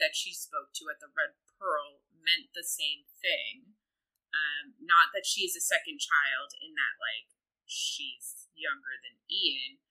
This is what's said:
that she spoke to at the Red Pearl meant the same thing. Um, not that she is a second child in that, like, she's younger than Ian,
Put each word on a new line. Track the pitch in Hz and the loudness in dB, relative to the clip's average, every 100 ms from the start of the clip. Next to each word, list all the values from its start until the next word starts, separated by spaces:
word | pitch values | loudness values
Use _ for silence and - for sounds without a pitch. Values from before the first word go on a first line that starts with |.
that | 156 - | 2 0
she | 180 | -6
spoke | 170 - 151 139 - | -8 -6 -6 -6 -10
to | 156 | -10
at | 147 | -12
the | 147 | -6
Red | 156 147 - _ _ | -2 -2 -6 _ _
Pearl | 190 151 143 143 _ 160 | -2 -2 -4 -14 _ _
meant | 165 170 - 175 | 2 2 0 -10
the | 165 | -6
same | - 151 147 _ - | -4 -4 -6 _ -6
thing. | 180 156 - - - _ _ _ _ _ _ | -2 0 -2 -12 -20 _ _ _ _ _ _
Um, | 156 151 147 143 - | 0 0 -2 -8 -8
not | 165 170 160 | 6 8 8
that | 196 190 | 4 -2
she | - 180 | 0 0
is | |
a | 175 | -2
second | - 170 165 143 | 2 2 0 -6
child | - 156 139 131 143 - | 2 4 4 0 -4 -12
in | 160 | -8
that, | 151 123 - | -2 -2 -2
like, | 113 113 - _ _ _ - | -6 -6 -10 _ _ _ -10
she's | - - - 139 - - - - 160 | -4 -4 -4 -8 -12 -14 -14 -18 -6
younger | 156 139 135 127 127 | -4 -4 -6 -12 -14
than | - - | -20 -6
Ian, | 190 175 135 131 139 _ | 0 2 0 -6 -12 _